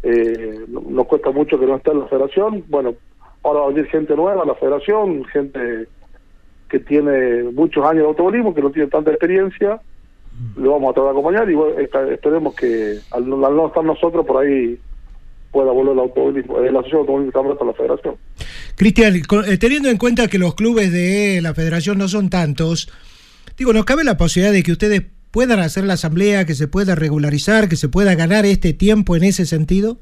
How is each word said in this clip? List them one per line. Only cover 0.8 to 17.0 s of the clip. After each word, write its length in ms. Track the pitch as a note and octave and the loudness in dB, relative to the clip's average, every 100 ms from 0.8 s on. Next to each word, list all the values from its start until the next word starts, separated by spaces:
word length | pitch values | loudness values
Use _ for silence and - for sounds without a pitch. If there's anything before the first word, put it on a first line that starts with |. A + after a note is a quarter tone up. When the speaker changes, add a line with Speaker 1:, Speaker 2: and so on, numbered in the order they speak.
| C#3 | -6
Speaker 1:
nos 180 | C3 B2 | -4 0
cuesta 240 | D3+ C#3+ | 0 0
mucho 280 | C#3 D3 C#3+ | -2 0 2
que 60 | C3 | 2
no 100 | C3+ | 0
esté 160 | - | 0
en 80 | D3 | -2
la 60 | C3 | -2
federación. 560 | C3+ C3+ - G#3+ G#3 D#3 | -2 0 0 -2 -4 -4
Bueno, 260 | D3 B2+ A#2 - _ - - | -2 -2 -6 -16 _ -20 -6
ahora 160 | D3+ D3 | -2 0
va 60 | C#3 | 0
a 20 | |
venir 180 | C#3+ D3 | -2 -2
gente 300 | D#3+ D3+ D3 | -2 0 0
nueva 260 | F3+ G3 | 0 0
a 40 | D3+ | -2
la 80 | B2 | -2
federación, 680 | C3+ C#3+ - G#3+ G3+ D3+ B2+ | -2 -2 0 0 0 -4 -4
gente 600 | D3 C#3 C3 A#2+ A2+ A2 - - - _ - - - - | -4 -4 -6 -6 -6 -10 -18 -20 -20 _ -20 -20 -20 -4
que 120 | C3 | -4
tiene 640 | - D3 D3 C3+ B2+ A#2+ A#2+ | 0 0 2 0 0 0 -2
muchos 300 | B2+ D#3+ D#3 | 0 0 2
años 180 | C#3+ D#3+ | 2 2
de 60 | D3+ | 2
automovilismo, 440 | D#3 F3+ A3+ A3 | 2 0 2 0
que 100 | D#3 | 0
no 80 | C#3 | -2
tiene 180 | D3+ C#3+ | 0 -2
tanta 220 | D#3 D#3 | 0 0
experiencia, 680 | D#3 E3+ F#3 F#3+ - G3+ A3 - - - - - - A#2+ G2+ | 0 0 0 0 -2 -2 -2 -10 -20 -20 -20 -20 -14 -14 -2
lo 160 | C3 | 0
vamos 180 | D3 C3+ | 2 2
a 40 | |
tratar 100 | B2 C#3 | 2 2
de 40 | C#3 | 2
acompañar 300 | D3 G3+ A3 | 0 0 2
y 40 | |
bueno, 240 | D3+ D3+ - | 2 0 0
esta-, 320 | C#3 C#3 C3+ | -2 -2 -2
esperemos 420 | A#2+ D3+ E3 D3+ - | -2 0 0 -2 -2
que 420 | B2+ A2+ G#2+ G#2 - | -2 0 -2 -6 -8
al, 100 | B2 B2 C3+ | -6 -4 0
al 120 | C3+ D3 | 2 2
no 120 | D#3 | 2
estar 160 | E3 | 0
nosotros 420 | D#3+ D3+ E3+ E3 D#3 | 0 0 0 0 0
por 180 | C3 | 2
ahí 340 | C#3+ C#3 A#2 A#2+ - - - - - - - | 2 2 0 -4 -12 -16 -16 -20 -20 -20 -4
pueda 200 | C#3 C3 | 0 2
volver 220 | B2+ C3+ | 2 2
el 60 | C3 | 2
automovilismo, 580 | B2+ C3 C3+ C#3 A#2+ B2+ | 0 0 0 -2 -4 -2
eh, 120 | B2+ | 0
la 100 | C3 | 0
asociación 200 | B2 D#3 | 0 0